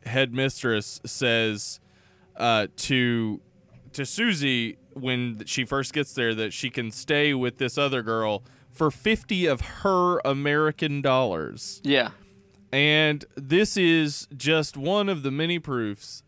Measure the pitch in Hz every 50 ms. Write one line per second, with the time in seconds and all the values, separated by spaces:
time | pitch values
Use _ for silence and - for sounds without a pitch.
0 | - 113 113 135 135 127 117 127 135 135 - - - 123 113 104 101 - - -
1 | - 135 - - 135 120 117 113 113 110 107 101 - - - - _ _ _ _
2 | _ _ _ _ _ _ _ - - 117 113 107 104 92 - - - - 139 127
3 | 123 120 120 117 113 110 104 98 - _ _ _ _ _ - - - - - -
4 | 139 - - - 226 240 202 151 143 139 127 123 117 110 - - _ _ - 135
5 | 127 131 127 123 123 120 117 107 107 - - - 127 110 143 139 131 - - 151
6 | 143 - - - 120 117 113 110 110 107 - - - 127 - - 117 113 107 -
7 | - - 156 143 147 151 143 131 127 123 117 - 135 120 - 147 143 139 135 127
8 | 113 110 113 113 110 107 104 101 - - - - _ _ - - 160 151 - -
9 | - 214 220 214 - - 208 185 175 160 139 120 - - - - - 202 190 180
10 | 180 180 180 - - 135 139 139 143 147 147 151 156 151 147 - 170 156 143 143
11 | 139 139 131 131 131 113 90 80 78 60 - 120 - - - - - 139 143 135
12 | 120 101 - - - - - - _ _ _ _ - _ - 135 143 151 151 156
13 | 156 151 151 147 - - _ - 139 131 156 185 214 208 - 202 180 170 165 165
14 | 156 147 139 - - - 147 131 120 143 160 160 151 - - 139 135 160 190 208
15 | 202 196 190 156 135 139 135 143 160 165 175 170 151 151 135 123 113 104 104 -
16 | - - - - -